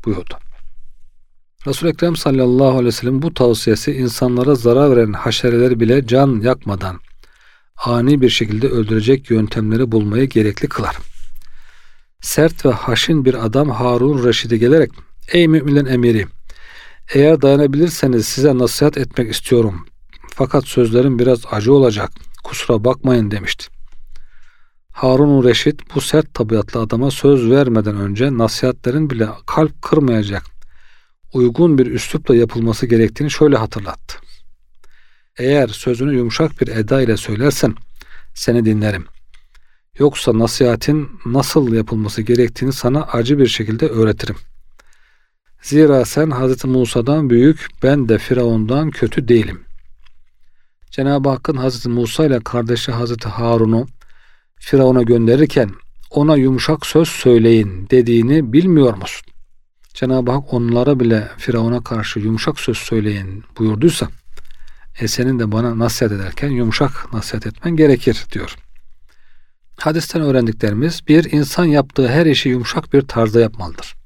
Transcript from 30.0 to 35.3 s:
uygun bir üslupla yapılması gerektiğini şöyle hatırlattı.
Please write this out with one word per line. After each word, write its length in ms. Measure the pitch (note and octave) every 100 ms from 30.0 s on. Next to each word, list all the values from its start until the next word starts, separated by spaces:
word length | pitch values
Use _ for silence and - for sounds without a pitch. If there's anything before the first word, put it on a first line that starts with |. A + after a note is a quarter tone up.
| C#3 A2 G2+ G2 - - - - - - _ _ -
uygun 440 | C3+ B2 A#2+ E3+ C#3+
bir 80 | B2+
üslupla 500 | B2+ - D#3 - A#2
yapılması 500 | A2+ A#2+ A2+ A2 A#2+
gerektiğini 460 | A2+ A2 A2 C#3+
şöyle 260 | - D3+ C3
hatırlattı. 600 | A2 A2 G2 - - - - - - - _ - - - - _ _